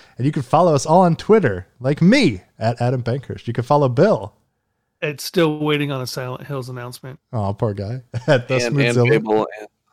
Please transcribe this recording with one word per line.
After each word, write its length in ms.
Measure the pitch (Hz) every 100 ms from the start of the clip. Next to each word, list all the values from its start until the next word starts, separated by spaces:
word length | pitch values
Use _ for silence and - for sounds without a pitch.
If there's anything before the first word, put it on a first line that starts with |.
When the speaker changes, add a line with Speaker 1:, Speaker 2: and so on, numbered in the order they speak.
| - -
Speaker 1:
And 80 | 131
you 60 |
can 80 | 156
follow 320 | 123 151 180 143
us 100 | 156
all 160 | 170
on 140 | 180 160
Twitter, 520 | - 220 147 92 - _
like 220 | 127 151
me, 400 | 170 277 190 95 - _
at 240 | 110 120
Adam 200 | 127 127
Bankhurst. 460 | 117 135 - 95 -
You 60 |
can 100 | 117
follow 240 | 127 147 135
Bill. 440 | 120 202 165 101 - _ _ _ _ _ _
Speaker 2:
It's 220 | 156 139
still 360 | - 180 160 151
waiting 320 | 151 147 143
on 80 | 135
a 60 | 123
Silent 380 | - 127 127 -
Hills 220 | 139 127
announcement. 540 | 127 123 127 135 127 _
Speaker 1:
Oh, 220 | 117 98
poor 200 | 101 117
guy. 280 | 101 98 127 -
<laughs> 140 | 120 -
At 220 | 135 123
the 60 | 131
Speaker 3:
And, 100 | 120
and 100 | 139 120 120
Speaker 1:
Smoothzilla. 120 | 120
Speaker 3:
Fable 380 | 113 110 110 - 104
and 80 | 107 _ _